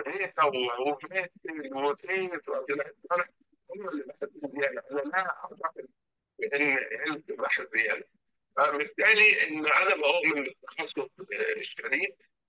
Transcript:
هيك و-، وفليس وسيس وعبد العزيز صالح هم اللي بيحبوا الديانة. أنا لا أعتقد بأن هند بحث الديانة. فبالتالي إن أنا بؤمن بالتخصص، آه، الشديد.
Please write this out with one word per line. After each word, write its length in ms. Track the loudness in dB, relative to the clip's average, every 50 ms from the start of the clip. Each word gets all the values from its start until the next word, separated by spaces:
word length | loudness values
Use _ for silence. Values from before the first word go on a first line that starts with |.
| -2
هيك 360 | -4 -4 -4 -4 -2 2 4 4
و-، 460 | 4 4 2 -2 -2 0 0 0 0
وفليس 400 | 0 -2 -6 -6 -4 -4 -4 -4 _ -14 -12 -10 -8 -8 -8 -6
وسيس 760 | -4 0 0 0 0 -2 -4 -4 -2 -2 -2 -2 -6 -8 -6 -4
وعبد 220 | -4 -4 -2 -4
العزيز 240 | -4 -4 -4 -8 -8 _ -4 -2
صالح 180 | 0 0 0 -2 _ _ _ _ _ _ _ -14 -12
هم 140 | -10 -8 -6
اللي 140 | -6 -8 -8
بيحبوا 460 | -10 -10 -10 -10 -10 -10 -10 -10 -8
الديانة. 320 | -4 -2 -2 -2 -2 -6 -10 -6
أنا 80 | -4 -4
لا 440 | -4 -2 -2 -2 -2 -2 -6 -8 -8
أعتقد 440 | -14 -12 -6 -8 -8 -6 -8 -16 -16 _ _ _ _ _ _ _ _ _ -6
بأن 380 | -4 -2 0 2 2 2 2 0 -2 -4 -6 -6 -4
هند 160 | -4 -4 -4 -6
بحث 320 | -10 -6 -4 -2 -2 -2 -2
الديانة. 440 | -4 -2 -2 0 0 0 -2 -4 -6 _ _ _ _ _ _ _ _ _ 0
فبالتالي 920 | 2 2 4 2 0 -4 -4 -2 4 6 6 8 10 8 8 8 6 2
إن 180 | 0 0 -2 2
أنا 280 | 4 4 4 6 4 4
بؤمن 480 | 4 4 4 4 4 4 2 2 0 -2
بالتخصص، 680 | -4 -8 _ -20 -16 -8 -8 -8 -6 -4 -6 -6 -6 _ -16
آه، 400 | -12 -8 -4 -2 -2 -2 -2 -4
الشديد. 560 | -6 -10 -10 -8 -4 -2 -2 -2 -2 -4 -6 _ _ _ _ _ _